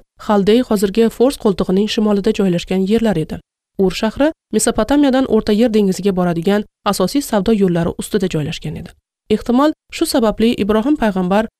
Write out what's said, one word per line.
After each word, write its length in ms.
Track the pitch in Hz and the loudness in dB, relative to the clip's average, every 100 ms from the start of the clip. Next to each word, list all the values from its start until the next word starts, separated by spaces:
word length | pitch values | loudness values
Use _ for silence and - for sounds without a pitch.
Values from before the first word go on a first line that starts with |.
| - _ | -4 _
Xaldey 400 | - 208 196 233 | -2 0 4 2
hozirgi 460 | 254 214 196 190 226 | 2 0 0 2 0
Fors 280 | - 247 269 | 2 0 2
qo'ltig'ining 500 | 233 185 190 185 208 | 0 0 0 0 0
shimolida 440 | - 214 202 190 | 0 0 0 0
joylashgan 500 | 220 196 170 - 185 | 0 0 -2 -2 -2
yerlar 360 | 190 220 226 170 | 0 2 2 -2
edi. 220 | 160 - - _ _ - | -4 -10 -16 _ _ -2
Ur 120 | 190 | -2
shahri 360 | - 220 220 294 - _ | 0 -4 0 -2 -2 _
Mesopotamiyadan 760 | 214 247 214 214 285 285 254 262 | -2 0 0 0 2 4 2 0
O'rta 280 | 220 220 | 0 0
Yer 180 | 208 240 | 2 2
dengiziga 400 | 214 196 185 190 180 | 2 0 0 -2 0
boradigan 500 | 180 170 170 208 214 _ - | -2 -2 0 -2 -2 _ -4
asosiy 360 | 196 185 285 | -2 0 -2
savdo 300 | 285 214 185 | -2 -2 2
yo'llari 380 | 220 190 170 170 - | 2 2 0 -2 -6
ustida 300 | - 214 185 | -4 -2 -2
joylashgan 480 | 156 151 160 151 165 | -2 -6 -8 -10 -12
edi. 140 | 175 - _ _ - | -14 -20 _ _ -4
Ehtimol, 420 | 214 - 240 302 311 _ | -2 0 2 2 0 _
shu 140 | - 330 | -6 -2
sababli 440 | 285 226 208 220 | 0 0 2 0
Ibrohim 420 | 240 202 214 233 302 | 0 0 0 0 0
payg'ambar 520 | 220 190 180 202 226 - | 0 -2 0 0 -2 -6